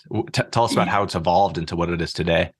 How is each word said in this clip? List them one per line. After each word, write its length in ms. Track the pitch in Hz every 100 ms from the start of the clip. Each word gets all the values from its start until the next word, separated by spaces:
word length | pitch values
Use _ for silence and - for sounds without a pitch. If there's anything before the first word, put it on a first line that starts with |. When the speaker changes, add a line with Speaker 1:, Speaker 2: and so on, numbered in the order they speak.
| -
Speaker 1:
w-, 200 | 107 -
t-, 140 | - -
tell 140 | - -
us 60 |
about 140 | - 92
Speaker 2:
Ye- 60 |
Speaker 1:
how 100 | 101
it's 140 | 101 92
evolved 420 | 82 87 98 85
into 160 | 80
what 160 | 85 85
it 100 | 85
is 120 | 80
today. 400 | - 85 85 85 _